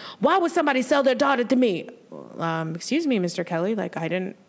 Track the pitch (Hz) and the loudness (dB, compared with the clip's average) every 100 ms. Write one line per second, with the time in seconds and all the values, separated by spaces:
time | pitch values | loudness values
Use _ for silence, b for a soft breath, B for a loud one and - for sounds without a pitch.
0 | B B 247 370 339 339 294 262 - 285 | B B 2 4 2 2 2 2 2 4
1 | 262 247 277 254 226 254 240 165 - - | 4 4 2 2 2 2 2 0 -6 -16
2 | - 73 58 - 165 165 160 165 - 294 | -18 -18 -16 -6 -4 -2 -4 -6 -2 -2
3 | 311 220 175 180 170 165 190 220 175 - | 2 0 0 -2 -4 -2 -2 -2 -4 -4
4 | 165 180 185 - | -4 -4 -4 -10